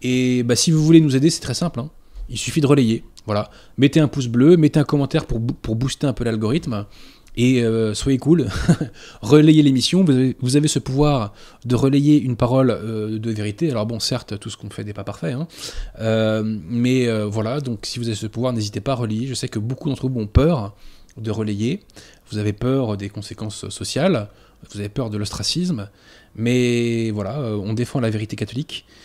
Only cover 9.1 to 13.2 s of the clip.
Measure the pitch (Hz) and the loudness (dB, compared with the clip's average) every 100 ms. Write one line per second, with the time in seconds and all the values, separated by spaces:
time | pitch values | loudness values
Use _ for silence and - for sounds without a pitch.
9.1 | - 110 151 156 151 143 127 - 180 175 | -12 4 6 8 8 6 4 2 2 4
10.1 | 127 131 - 123 147 151 135 - 131 147 | 4 2 0 0 2 2 -2 -2 0 2
11.1 | 135 104 - - - 120 120 135 139 147 | 2 -2 -10 -20 -14 -2 2 2 4 6
12.1 | 147 127 117 151 131 127 104 110 110 107 | 4 4 0 2 4 2 0 -4 -6 -4
13.1 | 110 | -4